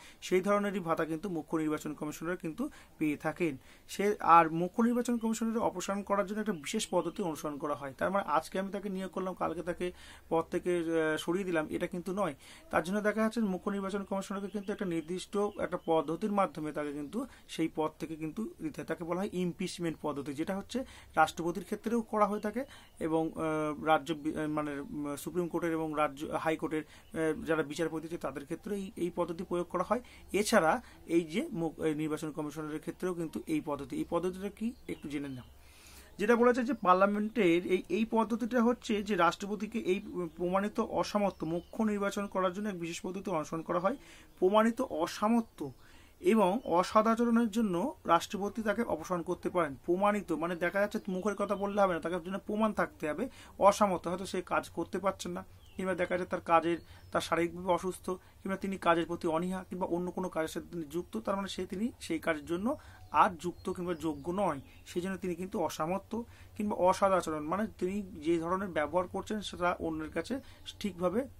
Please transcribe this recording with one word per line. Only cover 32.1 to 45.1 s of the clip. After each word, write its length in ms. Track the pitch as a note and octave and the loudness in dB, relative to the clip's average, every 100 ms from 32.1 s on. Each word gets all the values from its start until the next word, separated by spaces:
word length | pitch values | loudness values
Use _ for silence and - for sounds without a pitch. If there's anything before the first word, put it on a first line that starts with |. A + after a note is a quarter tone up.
| D3+ D#3 | -2 -4
কমিশনারের 480 | D3 D3+ D3 D3+ D3+ | -6 -6 -6 -6 -8
ক্ষেত্রেও 340 | D#3 D#3 F#3 | -8 -6 -4
কিন্তু 280 | F3 E3 - - | -4 -4 -6 -4
এই 140 | D#3 D3+ | -2 -2
পদ্ধতি। 300 | C#3 C#3 D3+ | -4 -4 -6
এই 100 | D#3 | -2
পদ্ধতিটা 400 | E3+ F3+ F#3 G3+ | 0 -2 -4 -8
কি 240 | - A3 - - | -6 -6 -6 -8
একটু 220 | E3+ D#3+ | -10 -6
জেনে 200 | D3 C#3+ | -6 -6
নাও। 140 | B2+ A2+ - - - - - - - | -10 -14 -20 -20 -20 -20 -20 -14 0
যেটা 180 | G#3 A#3 | 4 6
বলা 180 | A#3+ | 6
যায় 140 | B3 A#3+ | 6 2
যে 60 | |
পার্লামেন্টের 920 | C#4+ F3+ F#3 G3 G#3 G#3+ A#3+ F#3 E3+ F3+ | 2 6 6 6 4 0 4 6 6 4
এই, 160 | F#3 - | 0 2
এই 160 | F#3+ A3 | 0 2
পদ্ধতিটা 580 | A3+ A3 A3+ A#3 B3 | 2 2 2 0 4
হচ্ছে 400 | A3+ B3 - G#3 | 4 2 0 -2
যে 120 | G#3 G3+ | 0 4
রাষ্ট্রপতিকে 640 | E3+ E3+ G3 G#3 G3+ - | 4 4 -2 -4 -4 -2
এই 200 | - F#3+ G3+ F3 F3 - | 0 0 -2 -6 -6 -2
প্রমাণিত 440 | F3 F#3+ G3+ G#3 | 0 2 0 -2
অসামর্থ্য 640 | A3+ E3 F3 G#3+ G3+ - D#3+ | -2 -2 0 2 0 0 -2
মুখ্য 380 | F3 - - | -4 -4 -2
নির্বাচন 440 | A3 G#3 G3+ G3+ G3+ | 0 2 0 -2 -4
করার 260 | G3 F#3 | 0 0
জন্য 160 | F3+ G#3 | 0 -4
এক 100 | F#3 | -4
বিশেষ 220 | E3+ E3+ | -6 -6
পদ্ধতি 300 | F#3 F#3 G3 | -6 -6 -2
অনুসরণ 300 | E3 D3+ E3 | -2 -2 -6
করা 180 | D#3 E3+ | -2 0
হয়। 180 | F#3 C#4+ - - - - | 0 -2 -8 -20 -18 2
প্রমাণিত 420 | F#3 G#3+ A3 A3+ | 6 8 6 4
অসামর্থ্য 920 | B3+ D3+ E3 | -2 0 -2